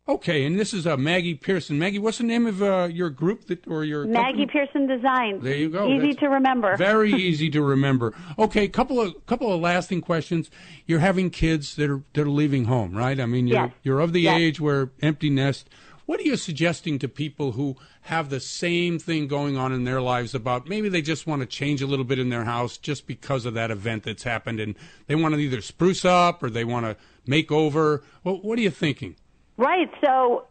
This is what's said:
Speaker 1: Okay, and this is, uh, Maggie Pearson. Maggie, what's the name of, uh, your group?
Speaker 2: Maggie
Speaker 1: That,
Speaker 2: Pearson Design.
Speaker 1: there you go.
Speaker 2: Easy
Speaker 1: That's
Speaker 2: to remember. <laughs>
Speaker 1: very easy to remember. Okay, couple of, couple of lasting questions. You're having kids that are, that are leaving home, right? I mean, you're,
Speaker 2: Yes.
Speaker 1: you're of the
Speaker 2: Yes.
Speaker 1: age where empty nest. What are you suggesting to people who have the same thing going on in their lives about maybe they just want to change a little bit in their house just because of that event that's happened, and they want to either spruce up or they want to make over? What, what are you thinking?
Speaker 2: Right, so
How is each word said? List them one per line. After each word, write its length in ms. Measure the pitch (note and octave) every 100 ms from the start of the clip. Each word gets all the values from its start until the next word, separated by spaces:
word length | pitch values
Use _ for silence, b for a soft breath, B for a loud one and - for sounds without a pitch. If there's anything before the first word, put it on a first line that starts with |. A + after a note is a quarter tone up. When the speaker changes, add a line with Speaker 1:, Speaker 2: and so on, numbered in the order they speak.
| -
Speaker 1:
Okay, 380 | C#4 - D#3+
and 160 | C#3 F#3
this 140 | G#3
is, 120 | G3 E3
uh, 120 | C#3+
Maggie 360 | C#3 F3+ F3
Pearson. 460 | D#3 - F#3+ - D3
Maggie, 180 | F3+ G3+
what's 180 | G#3+ -
the 80 | A#3
name 200 | A#3 A#3
of, 160 | F#3+
uh, 280 | G3+ F#3 F3
your 180 | E3+ F3
group? 380 | C3+ E3 A#3 -
Speaker 2:
Maggie 920 | F3 - D#3 D#3 D3+ F3+ A#3 B3 C4+
Speaker 1:
That, 60 | C#4
Speaker 2:
Pearson 340 | D4 C#4 D4+ C4+
Design. 540 | B3+ C4 B3+ A3+ G3
Speaker 1:
there 160 | B2+ C#3+
you 140 | D#3
go. 180 | E3+ G#3
Speaker 2:
Easy 200 | C4+ C#4+
Speaker 1:
That's 120 | C#4
Speaker 2:
to 80 | C#4+
remember. 480 | C4+ C4 B3+ G#3 G3
<laughs> 20 |
Speaker 1:
very 360 | F#3+ A3 G#3+
easy 360 | A3 F#3 D3+ D#3+
to 100 | D3
remember. 520 | C#3+ C3+ C#3 C3 A#2 B B D3+
Okay, 300 | A3 G#3+ G3+
couple 320 | G#3 B3+ B3+
of, 260 | G#3 D#3 -
couple 260 | B3 B3
of 80 | F3+
lasting 400 | E3+ F3+ F3 F3+
questions. 500 | - E3 - E3+ D3+ B B B B
You're 140 | D#3+
having 300 | F#3 F#3 F3+
kids 480 | - E3 D#3+ C#3+ -
that 120 | D3
are, 140 | C#3 C#3 -
that 80 |
are 60 | D3
leaving 360 | C#3+ D3+ C#3 A2+
home, 320 | B2 G2 F#2+
right? 200 | B2 C3+
I 80 | A#2+
mean, 220 | B2 B2
you're, 140 | B2 -
Speaker 2:
Yes. 40 | -
Speaker 1:
you're 200 | C3+ C3+
of 100 | E3+
the 80 | F3
Speaker 2:
Yes. 140 | E3 E3
Speaker 1:
age 220 | E3+ D3
where 320 | D3 C#3 C3+ -
empty 280 | D3 D3+ D3+
nest. 400 | C#3 C#3 B2+ - B B B B
What 140 | F#4
are 40 |
you 120 | E4+ B3
suggesting 640 | - C#3+ E3 E3 E3+ C#3+
to 80 | C3
people 460 | - D3+ - C#3+
who 240 | A2+ C#3+ C3 b b
have 280 | - E3 D3
the 120 | C3+
same 580 | - - F3 E3+ F3 E3+
thing 300 | - D#3+ C#3+
going 260 | C#3+ C#3+ C3+
on 160 | C3
in 140 | C3 B2
their 160 | C3
lives 340 | B2+ B2 A#2+ B2+
about 320 | A2+ B2 B2+
maybe 220 | G#3+ G#3
they 120 | F3+
just 240 | D3+ D#3 -
want 180 | D3
to 20 | B2+
change 360 | - C#3+ C#3+
a 60 | C3+
little 160 | C#3
bit 160 | B2 C3
in 80 | B2
their 160 | A#2+
house 340 | A2+ A#2 A#2+ -
just 300 | - C#3 -
because 380 | B2 - C3+ A#2+
of 80 |
that 180 | A2+ A2+
event 320 | G#2+ G#2+ A2+
that's 200 | A2+ G#2+
happened, 360 | B2+ A2+ - A2
and 160 | G#2+ G2+ B B B
they 80 | D3+
want 180 | D#3+
to 60 | D3+
either 220 | D3 B2+
spruce 420 | - - F3 F3+
up 400 | F#3 F3+ F3 F3
or 60 | B2+
they 160 | A2+ A#2
want 200 | A#2+ A2+
to 120 | G#2 b b -
make 280 | D3 D#3
over? 500 | D3+ D#3 C#3+ D#3 D3 b b
What, 200 | F3+ F#3+
what 160 | G3 A#3+
are 20 |
you 80 | G#3
thinking? 460 | - D#3+ C3 F#2+ D#2+ _ _ _ -
Speaker 2:
Right, 340 | C4 F4+ D#4 -
so 420 | C#4+ C4 B3+ B3 -